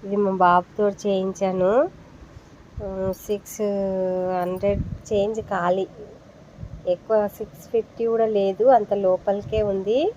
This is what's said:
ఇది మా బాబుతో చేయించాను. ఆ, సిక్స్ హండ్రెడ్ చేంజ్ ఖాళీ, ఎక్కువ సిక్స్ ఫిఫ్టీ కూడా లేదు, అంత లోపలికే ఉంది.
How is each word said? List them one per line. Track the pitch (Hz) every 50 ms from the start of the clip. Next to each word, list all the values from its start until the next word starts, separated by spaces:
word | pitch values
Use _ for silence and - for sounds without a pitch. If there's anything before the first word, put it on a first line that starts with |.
| -
ఇది | 196 202 202 208
మా | 196 190 190 185
బాబుతో | 175 175 180 180 - - - 208 202 202 196 -
చేయించాను. | 208 196 190 190 190 190 - 196 190 185 185 185 185 208 247 302 359 - - - - - - - - - - - - - - - - - - 208
ఆ, | 196 190 190 190 190 185 - -
సిక్స్ | - 208 202 - - - - 214 208 202 196 196 190 190 190 185 185 185 185 185 185 185 180
హండ్రెడ్ | 180 180 185 185 190 202 202 196 190 - - - - -
చేంజ్ | 226 202 196 208 220 220 214 -
ఖాళీ, | 202 185 175 175 180 190 - - - - - - - - - - - - - - - - - - - - - 180 180
ఎక్కువ | 175 - - 220 214 208 202 - -
సిక్స్ | 220 - - - - - -
ఫిఫ్టీ | 226 220 - - - 226 226 226
కూడా | 226 226 220 220 208
లేదు, | 196 196 190 185 214 254 269
అంత | 233 208 202 208 202 196
లోపలికే | 185 185 185 - - 196 202 202 - - 220 214 208 196
ఉంది. | 196 190 196 220 262 311 403 480